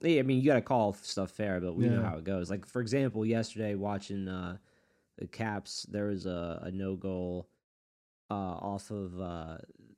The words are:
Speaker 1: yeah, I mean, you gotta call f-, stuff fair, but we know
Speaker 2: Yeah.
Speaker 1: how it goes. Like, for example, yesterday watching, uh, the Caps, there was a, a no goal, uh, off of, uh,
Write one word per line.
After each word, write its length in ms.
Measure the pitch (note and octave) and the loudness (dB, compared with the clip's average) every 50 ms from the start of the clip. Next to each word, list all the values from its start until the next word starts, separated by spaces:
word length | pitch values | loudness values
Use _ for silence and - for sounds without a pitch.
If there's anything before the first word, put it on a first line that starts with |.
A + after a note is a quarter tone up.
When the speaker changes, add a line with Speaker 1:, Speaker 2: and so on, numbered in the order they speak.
Speaker 1:
yeah, 160 | - E3 E3 C#3+ | 2 4 4 6
I 40 | |
mean, 160 | B2+ C3 C3+ B2+ | 6 6 4 6
you 40 | C3 | 6
gotta 140 | D3+ C#3 A#2+ | 8 6 6
call 280 | - - C3+ A#2+ A2 G2+ | 6 4 4 4 6 4
f-, 140 | G2 - - | 2 -2 -6
stuff 260 | - - G2+ F#2+ F#2 | -6 -2 -2 -2 -2
fair, 300 | - - G#2+ G2+ F#2+ F2+ | -2 -2 0 0 0 0
but 140 | F2 F2+ E2 | 0 -2 2
we 120 | - B2 A#2+ | 4 4 4
know 120 | A#2 A#2 | 6 4
Speaker 2:
Yeah. 60 | - F2+ | 2 2
Speaker 1:
how 60 | E2 D#2 | -2 -2
it 60 | D#2+ | -2
goes. 260 | F2+ G2 F#2 F2 E2+ | -2 -2 -2 0 -2
Like, 160 | G2 G2 F2 | -4 -6 -6
for 140 | - - B2 | -4 -4 -2
example, 420 | A#2+ A2 B2 C#3 C3+ B2+ G#2 A2 G#2+ | 0 2 2 2 2 2 2 0 2
yesterday 500 | A2 A2+ A2+ A2+ - - A2 A2 G#2 G#2 | 2 2 2 0 -2 -4 -4 -2 -2 0
watching, 540 | F#2+ G2 G2+ G2+ G2 G2+ - G2+ G2 F#2+ F#2 | 0 0 0 -2 -2 -4 -4 -6 -4 -4 -4
uh, 300 | F#2 F#2 F2+ F2 F2+ F#2+ - _ _ _ _ _ _ _ _ _ _ - | -4 -4 -6 -6 -8 -10 -14 _ _ _ _ _ _ _ _ _ _ -12
the 80 | - | -12
Caps, 580 | - - - A2+ A2 G#2 G2+ G2 - - - - - | -10 -6 -4 -2 -2 -2 -4 -6 -8 -10 -10 -10 -6
there 160 | F#2 G#2 G#2 | -2 -2 0
was 200 | G#2 G2+ F#2 F2 | 0 -2 -2 -2
a, 320 | F#2 F2+ F2 E2+ E2+ E2 E2 E2 | -4 -2 -2 -2 -4 -6 -6 -6
a 60 | F2 | -6
no 240 | F#2 F#2+ G2 F#2+ F#2+ | -6 -4 -2 -2 -4
goal, 520 | F2+ - G2 F#2 F2+ F2+ F2+ F2 F2+ F2+ - _ _ _ _ _ _ _ _ _ _ _ _ _ _ _ _ | -4 -4 -4 -4 -2 -2 -2 -4 -6 -8 -10 _ _ _ _ _ _ _ _ _ _ _ _ _ _ _ _
uh, 40 | G#2 | -4
off 560 | G2+ G2 F#2 E2+ - - G2+ G2+ G2 - - | -4 -4 -4 -4 -4 -4 -4 -4 -4 -6 -6
of, 280 | G#2+ G2+ G2 F2+ F2+ F2+ | -6 -6 -6 -6 -6 -6
uh, 380 | F#2 F2 F2 E2+ D#2+ D#2+ D#2+ - - - - - - A#2 - | -6 -4 -6 -6 -8 -8 -10 -12 -14 -16 -20 -20 -20 -20 -20